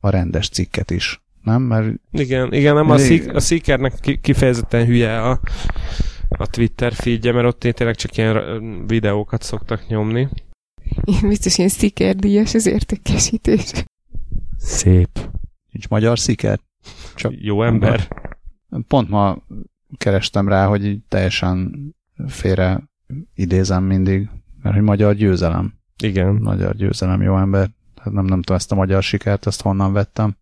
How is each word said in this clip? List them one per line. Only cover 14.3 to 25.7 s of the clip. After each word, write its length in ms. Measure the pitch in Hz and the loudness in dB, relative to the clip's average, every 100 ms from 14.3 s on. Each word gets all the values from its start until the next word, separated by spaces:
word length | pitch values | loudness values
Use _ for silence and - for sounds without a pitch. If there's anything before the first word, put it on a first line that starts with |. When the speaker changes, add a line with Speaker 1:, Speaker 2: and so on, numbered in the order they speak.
| - - - | -4 -4 -4
Speaker 2:
Szép. 500 | - - - 92 90 - - - - _ _ | -4 0 4 4 4 -2 -8 -8 -10 _ _
Speaker 1:
Nincs 180 | 110 - | -14 -4
magyar 300 | 107 110 117 | 0 2 0
Seeker? 420 | - 113 107 101 _ _ - - - | 0 0 0 -2 _ _ -20 -20 -20
Csak 180 | - 117 - | -8 -8 -6
Speaker 2:
Jó 240 | 104 101 | -4 0
ember. 460 | 113 117 107 117 87 - - - - - _ - 117 | 2 2 2 0 -2 -8 -12 -14 -18 -20 _ -10 0
Speaker 1:
Pont 200 | 139 110 | 0 2
ma 280 | 104 101 - - 101 - _ _ - | 0 0 -2 -10 -16 -16 _ _ -6
kerestem 520 | - 98 - 101 98 | 0 0 0 -2 2
rá, 180 | 98 98 | 2 2
hogy 200 | 101 101 | 2 0
így 140 | 101 - | -4 -4
teljesen 680 | 98 95 - 92 92 92 - 143 - _ _ 147 | -2 0 0 -2 -2 -4 -6 -14 -16 _ _ -10
félre 560 | - 95 92 92 92 - _ _ 131 - | -4 -2 2 2 0 -4 _ _ -14 -14
idézem 500 | - 98 92 95 92 | -6 0 0 2 0
mindig, 440 | 95 95 95 95 104 - _ - | 0 2 2 0 -2 -10 _ -8
mert 120 | - | -2
hogy 100 | 101 | 2
magyar 300 | 104 101 104 | 2 4 2
győzelem. 600 | 104 104 92 90 85 92 | 4 2 2 2 0 -4